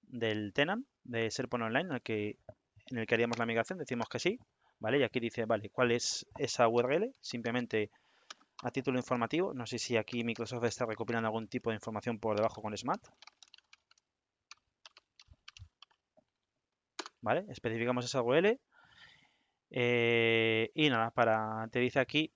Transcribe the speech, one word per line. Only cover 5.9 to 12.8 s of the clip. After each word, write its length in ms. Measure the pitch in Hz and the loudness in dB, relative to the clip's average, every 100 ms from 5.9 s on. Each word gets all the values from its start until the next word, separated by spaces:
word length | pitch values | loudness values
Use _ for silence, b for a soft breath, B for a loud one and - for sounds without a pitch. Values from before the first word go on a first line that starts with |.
es 340 | 117 - - - - | 4 0 -6 -8 -6
esa 300 | 139 - 117 | -4 4 4
U 120 | 120 | 6
R 160 | 123 151 | 4 2
L? 160 | 226 - | 0 -6
Simplemente 720 | - 120 117 123 120 113 104 B B B B B B - | -10 -6 -2 -2 0 -2 -2 B B B B B B -8
a 80 | 123 | -6
título 280 | 135 131 127 | -4 -2 -2
informativo, 540 | 120 123 117 156 190 | 0 -2 0 0 -2
no 140 | 127 117 | -4 -6
sé 120 | 120 | -6
si 180 | - 120 | 0 0
aquí 280 | 110 120 | 0 -4
Microsoft 400 | 117 110 113 123 | -4 -4 -6 -2
está 220 | 117 - 117 | -2 0 -4
recopilando 400 | 107 110 117 113 | -4 -2 0 0
algún 200 | 110 110 | -2 -4
tipo 220 | 123 113 | -4 -4
de 60 | 110 | -4
información 420 | - 107 123 113 | -4 -6 -4 -4
por 180 | 113 104 | 0 2
debajo 260 | 110 - | 0 0
con 140 | 107 | -8
smat. 240 | 104 | -6